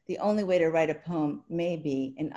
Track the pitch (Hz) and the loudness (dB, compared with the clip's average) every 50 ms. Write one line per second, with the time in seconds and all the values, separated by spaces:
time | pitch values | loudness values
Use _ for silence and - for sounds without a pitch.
0 | _ - - - - 208 208 214 202 185 185 180 165 160 160 165 160 156 151 151 | _ -8 -6 -2 0 0 2 2 2 2 4 4 4 4 4 4 2 2 0 -4
1 | - 170 175 160 151 147 147 - - _ 165 170 170 175 170 160 147 147 135 135 | -6 -4 -2 0 0 0 -2 -4 -10 _ -4 -2 -2 -2 -2 -4 -4 -2 -2 -2
2 | 135 135 135 - 151 151 - | -2 -4 -4 -6 -6 -6 -4